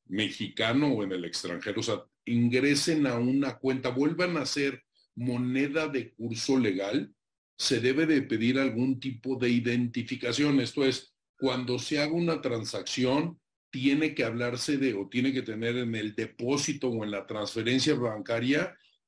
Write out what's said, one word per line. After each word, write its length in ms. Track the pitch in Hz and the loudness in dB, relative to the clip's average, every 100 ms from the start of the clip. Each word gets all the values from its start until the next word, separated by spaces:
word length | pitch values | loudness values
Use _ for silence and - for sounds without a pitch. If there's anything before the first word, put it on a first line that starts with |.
| - | -8
mexicano 840 | 98 101 - 98 - 113 131 147 | -2 -2 -2 -8 -2 0 2 2
o 100 | 113 | 0
en 80 | 98 | -2
el 120 | 92 | -4
extranjero, 560 | 85 - 87 87 104 101 | -6 -8 -6 -6 -6 -4
o 20 | |
sea, 220 | 113 101 - _ | -2 -4 -6 _
ingresen 840 | - 120 120 127 139 143 - 156 139 | -2 2 4 4 4 2 2 2 2
a 120 | 117 | 2
una 400 | 123 135 135 127 | 2 2 0 -2
cuenta, 300 | 131 131 131 | -2 0 -2
vuelvan 480 | 123 147 170 180 165 | 2 0 2 0 0
a 100 | 131 | -2
ser 380 | 143 139 127 _ _ _ - | 0 -2 -2 _ _ _ -6
moneda 720 | 123 120 127 131 139 156 156 | -2 0 0 0 0 0 -2
de 240 | 135 113 | -4 -6
curso 460 | - 113 113 - 131 | -8 -8 -6 2 4
legal, 540 | 113 92 98 131 - _ _ _ _ - | 4 2 0 -2 -2 _ _ _ _ -6
se 220 | - 117 | 0 2
debe 260 | 123 135 160 | 2 2 4
de 160 | 147 | 4
pedir 360 | - 110 117 131 | 2 2 2 4
algún 420 | 135 113 131 123 | 2 2 0 0
tipo 360 | 135 117 131 123 | -4 -8 -6 0
de 140 | 123 | 2
identificación. 1080 | 120 117 120 120 120 113 123 120 120 147 139 | 2 2 0 0 -2 -6 -4 -2 2 4 4
Esto 260 | 120 - 135 | 2 2 2
es, 280 | 127 - _ _ - | 0 -6 _ _ -4
cuando 400 | 131 123 123 123 | -2 0 -2 -2
se 200 | - 151 | -2 0
haga 160 | 151 | 0
una 260 | 170 170 160 | 0 0 0
transacción, 1000 | 139 117 107 101 - - 127 139 170 - _ _ _ | -2 -4 -4 -6 -6 0 2 2 0 -6 _ _ _
tiene 440 | 131 135 143 156 | -2 2 4 2
que 100 | - | 0
hablarse 540 | 117 117 120 123 - 143 | -2 0 -2 -2 -2 0
de, 160 | 131 | 2
o 140 | 101 98 | 0 -2
tiene 240 | 123 131 | 0 0
que 100 | 131 | 0
tener 340 | 123 107 117 123 | -4 -4 -2 -2
en 180 | 117 | -2
el 200 | 113 107 | -2 -4
depósito 720 | 104 110 - 120 143 151 - 127 | -4 -6 -4 -2 0 0 -2 -2
o 160 | 113 | -2
en 60 | 104 | -4
la 160 | 101 - | -6 -6
transferencia 680 | 107 101 113 110 131 135 | -6 -4 -2 2 2 4
bancaria, 800 | 131 120 107 95 117 123 147 180 - _ _ | 2 0 -4 -4 -2 2 0 0 -8 _ _